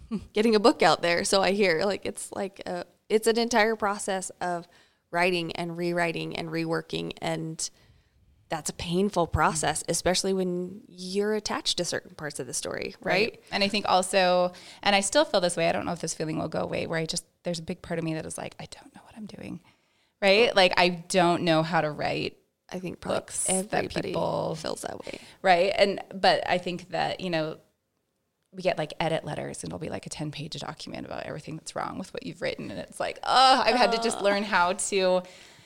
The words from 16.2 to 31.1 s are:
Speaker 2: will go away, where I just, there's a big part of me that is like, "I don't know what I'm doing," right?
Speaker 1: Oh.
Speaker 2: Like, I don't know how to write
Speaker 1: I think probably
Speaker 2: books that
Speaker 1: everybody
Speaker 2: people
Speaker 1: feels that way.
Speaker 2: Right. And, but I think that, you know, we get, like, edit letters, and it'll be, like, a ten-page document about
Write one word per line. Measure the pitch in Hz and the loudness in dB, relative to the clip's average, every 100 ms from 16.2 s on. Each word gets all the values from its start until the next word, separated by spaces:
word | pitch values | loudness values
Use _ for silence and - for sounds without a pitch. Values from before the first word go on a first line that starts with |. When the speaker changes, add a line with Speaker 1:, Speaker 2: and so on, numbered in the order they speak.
| 160 156 | -4 -4
Speaker 2:
will | 165 | -4
go | 160 | -4
away, | 180 170 - | -4 -4 -4
where | 165 | -4
I | 160 | -4
just, | 180 - _ | -6 -8 _
there's | 180 165 | -6 -6
a | |
big | 160 180 | -6 -10
part | - 170 | -6 -4
of | 165 | -2
me | |
that | 160 165 | -4 -6
is | - | -10
like, | - - | -10 -12
"I | 160 | -16
don't | - - 196 | -18 -20 -20
know | |
what | - - | -20 -16
I'm | 208 | -16
doing," | - - - - _ _ _ _ _ | -14 -12 -12 -16 _ _ _ _ _
right? | 196 196 240 | 4 6 6
Speaker 1:
Oh. | 196 | 6
Speaker 2:
Like, | 185 - | 6 6
I | 180 | 2
don't | 170 - 190 170 175 | 2 0 2 4 4
know | 170 160 | 4 2
how | 160 170 | 2 0
to | 151 | 0
write | 147 - 151 - - _ _ _ | -2 -4 -2 -4 -8 _ _ _
Speaker 1:
I | 185 | -10
think | 175 - | -10 -8
probably | 175 - | -4 -4
Speaker 2:
books | - - - | -4 -6 -2
that | 190 202 | -2 0
Speaker 1:
everybody | - - - 196 | -4 -2 -4 -4
Speaker 2:
people | 170 170 - 170 160 | -2 -2 -2 -2 -4
Speaker 1:
feels | 64 - | -6 -6
that | - - - | -8 -10 -12
way. | - - - | -14 -18 -2
Speaker 2:
Right. | 190 175 190 - | 4 6 4 4
And, | 202 - - 190 | 4 2 -8 2
but | 190 151 - | 4 4 2
I | 180 | -2
think | 180 175 175 | -2 -8 -6
that, | 160 147 - | -2 -2 -2
you | 185 | -2
know, | 165 156 - _ _ _ _ _ _ _ _ _ | -2 -2 -8 _ _ _ _ _ _ _ _ _
we | 190 | -4
get, | 180 - | -2 0
like, | 156 - | -4 -4
edit | 160 160 151 | -2 -2 -4
letters, | 147 139 147 | -6 -8 -8
and | - | -10
it'll | 151 | -8
be, | - | -8
like, | - 165 | -8 -10
a | |
ten-page | - 151 151 - 139 | -8 -8 -8 -10 -10
document | - 160 - - | -10 -12 -12 -10
about | - | -8